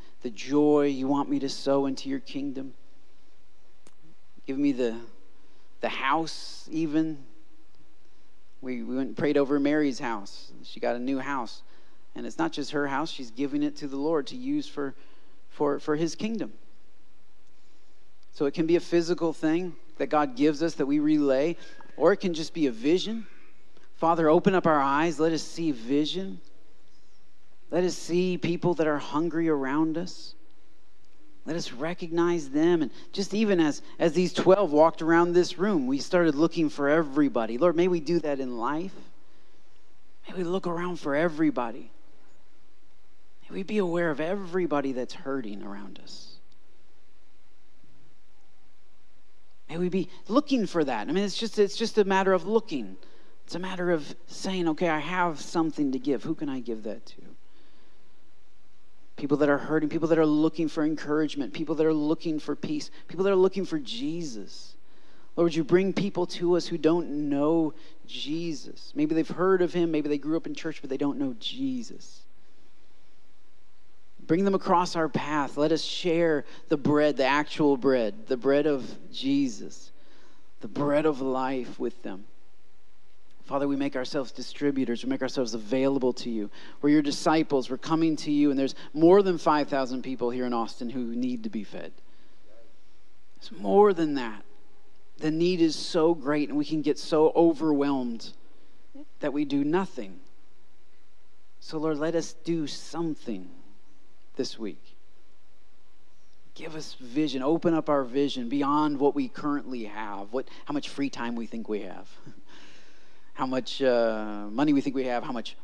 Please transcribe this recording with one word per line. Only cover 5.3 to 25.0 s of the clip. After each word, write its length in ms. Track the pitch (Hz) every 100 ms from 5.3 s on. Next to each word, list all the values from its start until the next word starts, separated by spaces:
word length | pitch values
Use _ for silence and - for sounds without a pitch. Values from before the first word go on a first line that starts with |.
| - - - - -
the 100 | 117
house 800 | - 135 151 160 - - - -
even." 540 | 160 160 151 160 147 135 - - - - - - - - - - - - -
We, 240 | 131 123
we 120 | 113 127
went 120 | 135
and 100 | -
prayed 200 | 156 143
over 220 | 135 147
Mary's 380 | 139 151 147 120
house. 540 | 131 110 98 - - -
She 180 | - -
got 160 | 120 120
a 40 |
new 180 | 123 135
house. 460 | 135 139 113 - - - - - -
And 140 | 123 120
it's 100 | 113
not 140 | 165
just 200 | 151 139
her 140 | 147 143
house. 240 | 135 160
She's 220 | - 123
giving 320 | 110 143 147
it 140 | 147 147
to 100 | 143
the 100 | 135
Lord 300 | 147 160 135
to 80 | 85
use 320 | 127 147 143
for, 260 | - 143 - - - - - -
for, 300 | - 143 139
for 160 | - 151
his 180 | 165
kingdom. 400 | - 214 226 123 - - - - - - - - - - - - - - - - - -
So 120 | - 143
it 80 |
can 140 | 143 160
be 80 | 170
a 40 |
physical 540 | 165 170 160 170 165
thing 420 | 151 160 165 185 - - -
that 140 | 135
God 240 | 151 147 120
gives 260 | 147 147
us 140 | 165 -
that 100 | 139
we 140 | 151
relay, 580 | 151 151 143 135 156 170 - - - -
or 160 | 156
it 40 | 202
can 180 | 196 160
just 180 | 156
be 140 | 170 143
a 40 |
vision. 540 | 110 131 180 165 226 214 - - - - - - -
Father, 340 | 165 165 156
open 240 | 170 170
up 140 | 185 170
our 120 | 151
eyes. 400 | 139 139